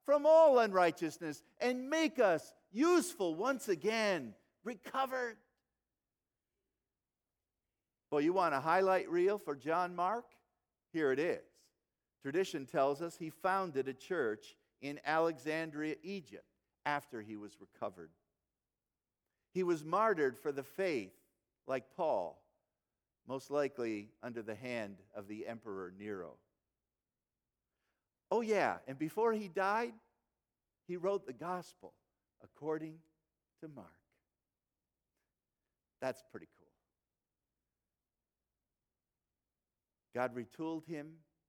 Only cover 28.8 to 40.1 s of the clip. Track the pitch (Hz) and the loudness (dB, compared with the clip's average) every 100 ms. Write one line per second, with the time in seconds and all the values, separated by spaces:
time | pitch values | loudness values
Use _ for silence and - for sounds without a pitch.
28.8 | - 135 156 - 226 214 202 180 190 214 | -6 -6 -4 0 0 0 -4 -2 0 0
29.8 | 240 220 _ _ _ _ _ _ _ _ | -2 -8 _ _ _ _ _ _ _ _
30.8 | - 175 180 196 - 123 165 180 165 - | -12 -4 -2 -2 -4 -10 -6 -8 -10 -18
31.8 | 92 _ _ _ _ _ 107 - 147 156 | -20 _ _ _ _ _ -20 -12 -6 -6
32.8 | 160 160 _ _ _ _ _ - 160 135 | -8 -16 _ _ _ _ _ -20 -18 -18
33.8 | 87 85 _ _ _ _ _ _ _ _ | -20 _ _ _ _ _ _ _ _ _
34.8 | _ _ _ _ _ _ _ _ _ _ | _ _ _ _ _ _ _ _ _ _
35.8 | _ - 131 120 - - - _ 76 _ | _ -8 -6 -6 -12 -18 -18 _ _ _
36.8 | _ _ _ _ _ _ _ _ _ _ | _ _ _ _ _ _ _ _ _ _
37.8 | _ _ _ _ _ _ _ _ _ _ | _ _ _ _ _ _ _ _ _ _
38.8 | _ _ _ _ _ _ _ _ _ _ | _ _ _ _ _ _ _ _ _ _
39.8 | _ _ _ | _ _ _